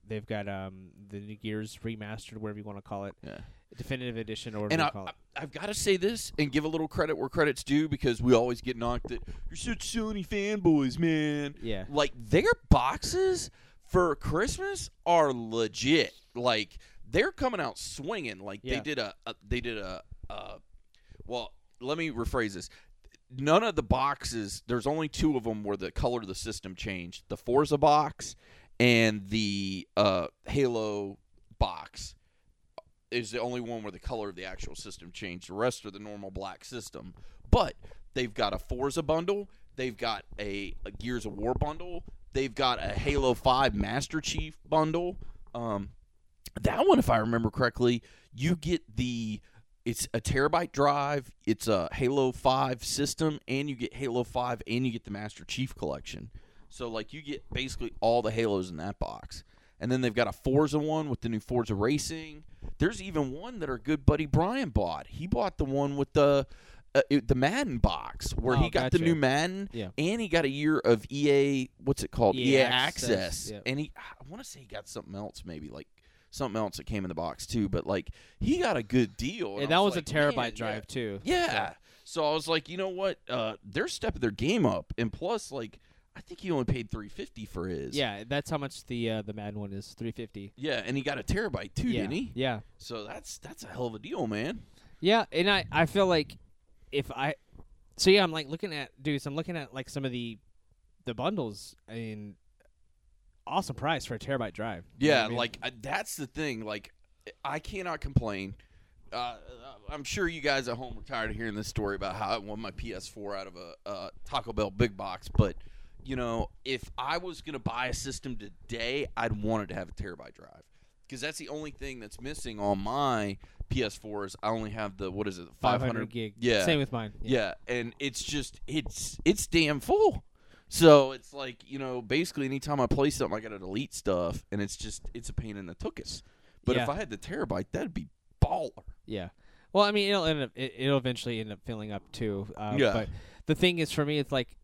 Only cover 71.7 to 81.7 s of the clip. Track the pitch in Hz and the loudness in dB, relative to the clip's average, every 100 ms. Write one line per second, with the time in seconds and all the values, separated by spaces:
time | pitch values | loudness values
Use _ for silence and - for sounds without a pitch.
71.7 | _ 135 139 - - 120 131 127 135 127 | _ -2 -2 -2 4 4 6 4 6 6
72.7 | 127 143 - 120 98 90 - - 104 123 | 4 2 0 0 2 0 -4 -8 -6 -4
73.7 | 135 151 - - - 135 202 - 131 117 | -4 -6 -10 -18 -18 -16 -16 -16 -18 -14
74.7 | 104 - 113 - 98 104 - - 78 76 | -14 -12 -12 -10 -10 -10 -12 -12 -12 -12
75.7 | 64 - _ _ _ _ - 131 107 104 | -14 -16 _ _ _ _ -6 -4 -2 -2
76.7 | - - 107 92 80 82 65 - 120 98 | -4 -6 -4 -4 -4 -4 -6 -4 0 0
77.7 | 92 - 95 - - - _ - 349 277 | 0 0 -2 -2 -16 -20 _ 0 2 2
78.7 | 156 107 127 110 - 123 202 117 101 143 | 0 2 4 4 0 -6 -4 -4 -2 4
79.7 | 170 202 180 147 151 147 127 120 113 113 | 6 6 2 -2 2 4 2 -2 -2 -4
80.7 | 110 - 131 110 98 220 359 339 110 95 | -4 -6 -4 -4 -4 0 0 2 0 -2